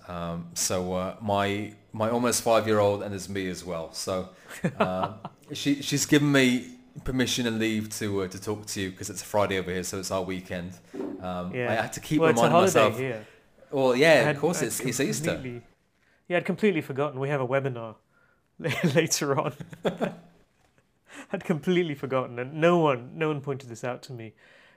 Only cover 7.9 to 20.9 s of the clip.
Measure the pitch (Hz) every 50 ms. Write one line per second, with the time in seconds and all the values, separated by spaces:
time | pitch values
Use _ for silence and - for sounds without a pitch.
7.9 | - - 113 104 98 98 95 90 - 95 - 110 104 104 104 - - 107 95 95
8.9 | 92 - 101 104 95 87 - - - 104 101 92 98 95 87 87 90 92 90 -
9.9 | - 95 92 - 98 95 92 90 95 90 90 - 98 90 87 92 90 - _ -
10.9 | - - - - - - 92 90 90 - 90 180 - 127 123 117 110 113 110 -
11.9 | - - - - 156 151 165 160 156 117 117 120 160 175 185 190 - 120 110 104
12.9 | 107 120 131 131 117 110 107 - - _ _ _ _ _ - - - 139 135 127
13.9 | 120 123 147 165 156 131 117 147 151 143 - 160 180 - 135 113 107 - - 131
14.9 | 127 - 139 156 139 131 151 - 87 - 131 127 120 120 - - _ _ _ _
15.9 | _ _ _ _ _ _ _ - 175 175 170 - 180 - - 208 180 156 - -
16.9 | 139 127 143 151 135 131 135 143 151 139 131 120 135 139 131 139 123 120 117 110
17.9 | 107 _ _ _ _ _ _ _ _ _ _ _ _ - 160 151 127 - - 170
18.9 | 131 165 160 151 - - 160 143 135 147 156 151 - - - - - - - 196
19.9 | 175 - 233 196 - - - - _ _ _ _ _ _ _ _ _ _ _ _